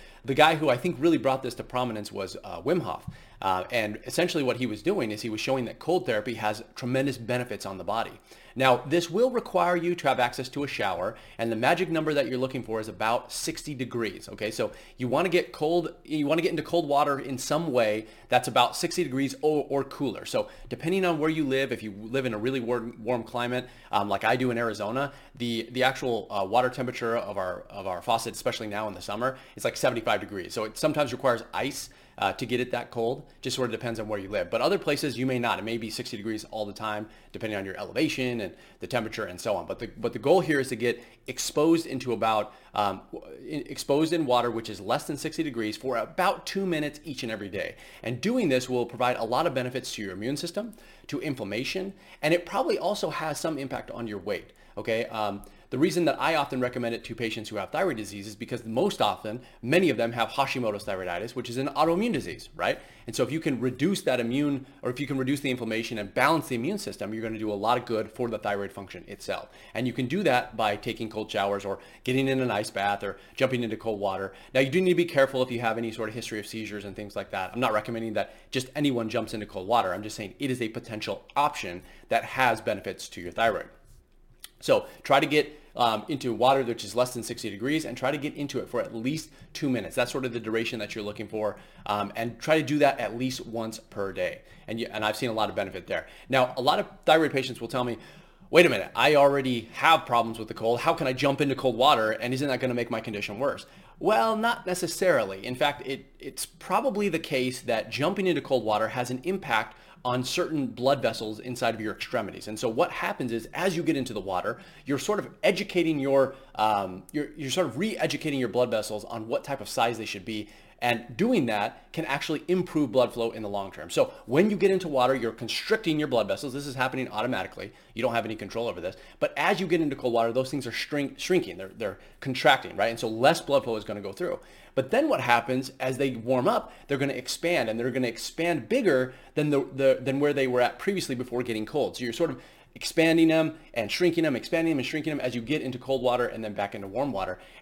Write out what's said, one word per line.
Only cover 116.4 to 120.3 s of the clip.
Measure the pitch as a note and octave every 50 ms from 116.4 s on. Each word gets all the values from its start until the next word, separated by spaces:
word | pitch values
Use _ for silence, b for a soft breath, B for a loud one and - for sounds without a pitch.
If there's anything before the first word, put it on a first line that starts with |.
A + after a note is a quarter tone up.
| B B B
um, | - A2 A2 G#2+ G2+ G2 F#2 F#2 F#2+ F2+ - -
you're, | D3 D3 - -
you're | - C#3+ C3
sort | B2+ F#3 F3+
of | C#3 G#2+
re-educating | C3 G3 A3 - - D#3+ D#3+ - - - D#3 C#3+ C3+
your | B2 A2+
blood | F#2+ B2 B2 A#2
vessels | A2+ A2 G#2 - A2 G#2 -
on | - - A2+ A2 A2+
what | B2 C#3 -
type | - C#3 -
of | G#2 -
size | - C3 A#2 A#2+ A#2 G#2+
they | G#2+
should | - - G2+ F2+
be. | -